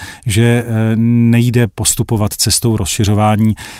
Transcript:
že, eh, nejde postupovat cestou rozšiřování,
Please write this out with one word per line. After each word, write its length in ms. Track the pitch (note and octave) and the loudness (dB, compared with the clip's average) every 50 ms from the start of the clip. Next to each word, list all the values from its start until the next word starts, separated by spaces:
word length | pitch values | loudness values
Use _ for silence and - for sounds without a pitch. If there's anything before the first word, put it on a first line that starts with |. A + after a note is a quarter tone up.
| - - - - - | -8 -14 -18 -10 -8
že, 160 | B2 F#2 G#2+ | -2 0 2
eh, 540 | A#2 A#2 A#2+ B2 A#2+ A#2+ A2+ A2 A2 A2 A2+ | 2 4 2 0 0 -2 -2 -2 0 0 0
nejde 720 | A2 A#2 A#2 A#2+ A#2 A#2 A#2 A#2 A#2 A#2+ B2 A2+ B2 A#2+ | 0 2 2 2 4 4 4 4 2 2 2 2 2 0
postupovat 640 | G#2+ - - G#2+ - - - A#2+ - A#2 G#2 G#2+ G2+ | 0 -2 -4 -4 -2 -2 -2 -2 -2 -2 -2 0 -2
cestou 440 | - - - G#2+ - - - A#2 A2 | -2 -4 -2 -2 -2 0 0 0 0
rozšiřování, 800 | G#2 - - - - G#2+ G2 G#2 G2+ G#2+ G#2+ G#2+ G#2 A2 A2 G#2 - - - - - | -2 -2 -4 -4 -2 0 0 2 2 2 2 2 2 2 0 0 -4 -8 -16 -18 -20